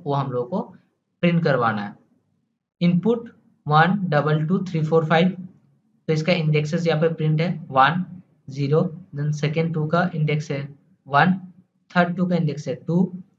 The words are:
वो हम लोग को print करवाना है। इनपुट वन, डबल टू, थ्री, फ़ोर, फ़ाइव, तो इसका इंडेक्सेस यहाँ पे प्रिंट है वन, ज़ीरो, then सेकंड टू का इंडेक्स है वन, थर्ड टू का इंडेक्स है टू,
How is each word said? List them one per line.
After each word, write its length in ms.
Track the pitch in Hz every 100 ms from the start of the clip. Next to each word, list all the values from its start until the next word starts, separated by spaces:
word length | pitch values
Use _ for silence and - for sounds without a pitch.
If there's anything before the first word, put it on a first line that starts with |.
वो 100 | 147
हम 160 | 139 123
लोग 160 | 123 120
को 100 | 190 - - _ _ _ _
print 200 | 175 170
करवाना 380 | 160 127 117 104
है। 120 | 101 - _ _ _ _ _ _ _ -
इनपुट 480 | 175 175 214 233 - - _ _ 147
वन, 320 | 151 175 202 170
डबल 340 | 147 147 156 156
टू, 120 | 190
थ्री, 240 | 196 160
फ़ोर, 220 | 156 165 156
फ़ाइव, 240 | 165 185
तो 800 | - - - _ _ _ _ -
इसका 200 | 156 156
इंडेक्सेस 540 | 175 151 151 151 165 165
यहाँ 140 | 156
पे 120 | 165
प्रिंट 260 | 165 156 156
है 100 | 175 - -
वन, 340 | 131 135 180 185 - - _ -
ज़ीरो, 320 | 135 139 156 185 - - 143
then 160 | 147 147
सेकंड 340 | 151 160 165
टू 120 | 160 151
का 220 | 170 180
इंडेक्स 360 | 156 151 151 -
है 120 | 139 143 - _ _ -
वन, 280 | 139 175 190 - - _ _ _
थर्ड 260 | 180 175 180
टू 100 | 180
का 100 | 170
इंडेक्स 320 | 151 139 135
है 60 | 123
टू, 260 | - 175 - - -